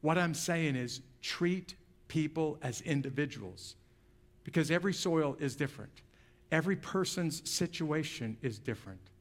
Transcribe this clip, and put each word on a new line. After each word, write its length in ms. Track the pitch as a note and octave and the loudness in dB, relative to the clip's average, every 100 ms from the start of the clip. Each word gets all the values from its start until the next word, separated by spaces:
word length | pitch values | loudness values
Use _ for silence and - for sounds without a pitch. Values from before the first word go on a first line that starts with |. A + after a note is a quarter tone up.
What 180 | D3+ E3 | 4 4
I'm 160 | F3 | 4
saying 400 | D#3+ - E3+ D#3+ | 2 0 2 4
is 280 | C3 B2 - - - | 2 0 -4 -12 -12
treat 560 | - - F3 F#3 - - - - - | -6 0 2 2 -4 -16 -20 -20 -4
people 500 | D#3+ D3+ D#3 D#3 - | 0 0 2 0 0
as 180 | C3 A#2+ | -4 -4
individuals, 960 | - C#3+ C#3 C#3 D3 - G2 F#2 - - - - - - - - | 0 0 0 0 -2 -2 -10 -12 -14 -16 -20 -20 -20 -20 -20 -14
because 300 | - E3+ D#3 | -2 0 2
every 200 | E3 F#3 | 2 2
soil 440 | F3+ F#3 E3 D3+ B2+ | 0 2 4 2 2
is 160 | C#3+ | -2
different. 480 | A#2 C#3 - G2+ - - - - - - | 0 -4 -4 -14 -16 -20 -20 -20 -20 2
Every 260 | D#3+ E3 F#3+ | 2 4 0
person's 720 | - F#3+ F#3 - E3+ C#3+ - | 0 0 0 0 0 -2 -4
situation 880 | - E3+ - D#3 D3+ D3+ - A#2 A2+ | 0 0 0 0 0 0 -4 -4 -2
is 160 | C3+ G#2+ | -4 -4
different. 420 | - A2 - F#2+ - - | -4 -6 -8 -16 -18 -20